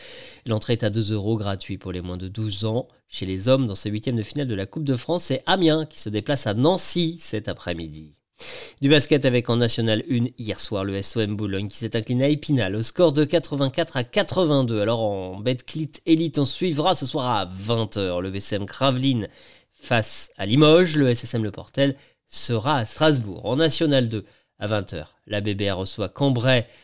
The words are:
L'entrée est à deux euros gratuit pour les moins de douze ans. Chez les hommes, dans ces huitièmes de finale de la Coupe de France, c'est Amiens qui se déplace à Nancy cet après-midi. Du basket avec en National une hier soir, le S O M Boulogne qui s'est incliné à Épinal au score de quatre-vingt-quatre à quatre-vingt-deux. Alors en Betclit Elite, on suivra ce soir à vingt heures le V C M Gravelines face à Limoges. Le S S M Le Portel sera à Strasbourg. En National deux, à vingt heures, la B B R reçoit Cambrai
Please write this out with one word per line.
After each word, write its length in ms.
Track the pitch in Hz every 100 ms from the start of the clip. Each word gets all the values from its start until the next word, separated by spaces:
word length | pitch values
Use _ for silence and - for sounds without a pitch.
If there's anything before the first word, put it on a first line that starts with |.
| - - - - -
L'entrée 260 | 107 -
est 100 | 117
à 60 | 107
deux 240 | 107 104
euros 240 | 110 101 113
gratuit 400 | 101 98 - 95
pour 160 | 95
les 80 | 90
moins 160 | 90 90
de 100 | 95
douze 380 | 104 107 98
ans. 240 | 110 117 - _ _
Chez 180 | - 92
les 220 | 95 104
hommes, 180 | 135 120
dans 80 |
ces 160 | 95 107
huitièmes 260 | 107 131 120
de 60 |
finale 260 | 104 151 131
de 60 |
la 100 | 101
Coupe 200 | 98 165
de 120 | 147 117
France, 280 | - 175
c'est 180 | - -
Amiens 400 | - 196 165 156
qui 160 | 156 -
se 80 | 107
déplace 380 | 107 - 143 113
à 80 |
Nancy 640 | 104 143 185 - 175 165 170
cet 280 | - 110 104
après-midi. 640 | 90 - 85 80 76 78 _ _ _ - - - -
Du 80 | 139
basket 380 | 151 - 147 131
avec 240 | 123 120
en 60 | 117
National 460 | 117 - 113 107 -
une 220 | 120 120 -
hier 200 | 107 -
soir, 260 | - 101
le 100 | 98
S 200 | 98 98 117
O 20 |
M 160 | 104 104
Boulogne 320 | 104 95 101
qui 80 | -
s'est 180 | 113
incliné 300 | 113 110 123
à 40 | 139
Épinal 460 | 147 - 135 95
au 80 | 104
score 300 | 113 - 170
de 120 | 143
quatre-vingt-quatre 760 | 147 170 - 143 135 - 160 131
à 60 |
quatre-vingt-deux. 760 | 120 - 190 185 170 139 123 110
Alors 220 | 104 117
en 360 | 107 98 92 95
Betclit 520 | 113 127 - 156 151 - -
Elite, 320 | 160 165 151
on 80 | 135
suivra 480 | - 180 147 170
ce 100 | 180
soir 260 | 131 151 123
à 140 | 110
vingt 540 | 90 92 104 117 110 104
heures 240 | 95 87
le 80 | 95
V 100 | 98
C 160 | - 101
M 80 |
Gravelines 640 | 101 - 135 127 135 120 98 - - - _
face 600 | _ - 117 107 - - -
à 80 | 101
Limoges. 500 | 127 151 165 180 151
Le 140 | 135
S 140 | 117
S 100 | 120
M 100 | 120
Le 60 | 107
Portel 460 | 95 - - 139 135 - _ _
sera 520 | - - 117 135 143
à 60 | 110
Strasbourg. 580 | - 160 139 104 82
En 120 | 95 131
National 520 | 160 - 160 135 120
deux, 160 | 110 - _ _ _
à 80 | 104
vingt 260 | 107 95
heures, 220 | 82 78 _ -
la 160 | 104
B 80 | 104
B 180 | 101 101
R 60 | 92
reçoit 320 | 95 - 98
Cambrai 580 | - 139 123 127 123 110 -